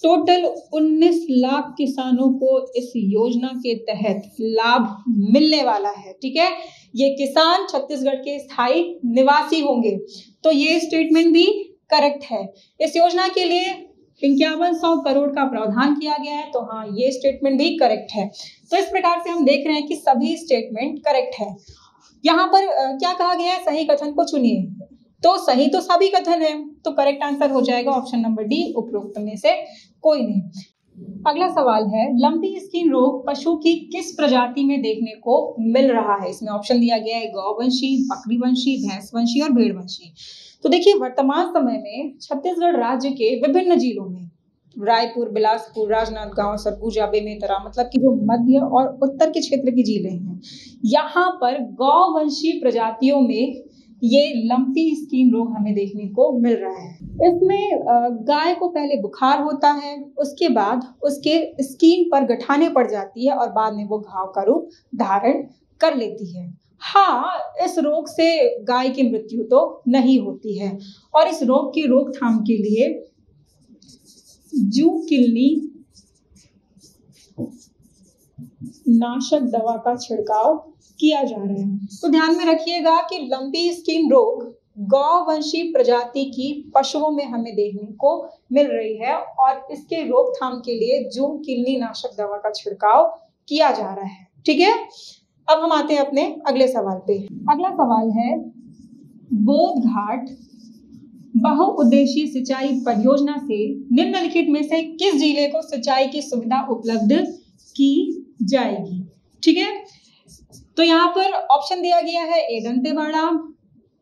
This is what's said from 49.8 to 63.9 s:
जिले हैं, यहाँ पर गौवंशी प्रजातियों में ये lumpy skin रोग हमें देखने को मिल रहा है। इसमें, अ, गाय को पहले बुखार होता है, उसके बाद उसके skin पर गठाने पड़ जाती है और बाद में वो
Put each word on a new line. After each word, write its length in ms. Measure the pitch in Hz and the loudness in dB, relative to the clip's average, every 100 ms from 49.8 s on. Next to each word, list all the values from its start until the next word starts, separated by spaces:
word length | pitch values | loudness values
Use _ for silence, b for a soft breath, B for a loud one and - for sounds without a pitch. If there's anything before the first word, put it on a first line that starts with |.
जिले 260 | 214 202 180 | 0 -2 -4
हैं, 320 | 175 180 180 B B B B | -8 -10 -12 B B B B
यहाँ 460 | 214 285 - 359 370 | 0 0 0 0 0
पर 320 | - 247 277 | 0 -2 -2
गौवंशी 960 | 214 202 262 330 370 311 302 - 320 - | -8 -2 2 4 4 2 -2 -2 -4 0
प्रजातियों 600 | 254 226 220 220 269 285 | -2 0 -4 0 0 2
में 420 | 233 220 277 - - B B - | 2 0 -4 -6 -16 B B -4
ये 280 | 233 277 302 | 4 4 4
lumpy 640 | 240 226 254 262 320 320 294 | 0 0 0 0 0 0 -2
skin 360 | - 254 247 | -4 2 4
रोग 240 | 226 233 214 | 4 -2 -4
हमें 180 | 208 | -2
देखने 340 | 202 196 208 196 | -2 -4 -6 -6
को 300 | 247 277 247 | 2 2 2
मिल 180 | 240 202 | 0 0
रहा 220 | 190 190 | -4 -10
है। 160 | - - | -14 -18
इसमें, 680 | - - 349 349 370 403 415 | -14 2 2 6 4 4 0
अ, 360 | 294 - 240 240 | -2 2 2 2
गाय 460 | 233 220 294 330 | -2 0 0 0
को 140 | 339 349 | 0 -2
पहले 340 | 320 285 262 | -2 -2 -2
बुखार 400 | 202 - 262 285 | -4 0 2 2
होता 280 | 294 285 294 | 0 2 2
है, 320 | 294 285 285 285 - | 2 -6 -12 -10 -6
उसके 300 | 285 - 330 | -6 -2 0
बाद 460 | 226 202 247 - _ | 2 0 -2 -6 _
उसके 600 | 285 285 302 320 - - | -4 -2 0 0 -2 -6
skin 460 | 269 - 330 349 339 | -8 2 4 4 2
पर 140 | 277 | 2
गठाने 440 | 233 240 - 285 330 | 2 -2 0 2 4
पड़ 220 | 262 220 | 2 0
जाती 360 | 208 196 233 262 | -2 -8 -2 -2
है 80 | |
और 140 | 262 226 | 0 0
बाद 260 | 208 220 | 0 -2
में 100 | 208 | -4
वो 140 | 202 | -6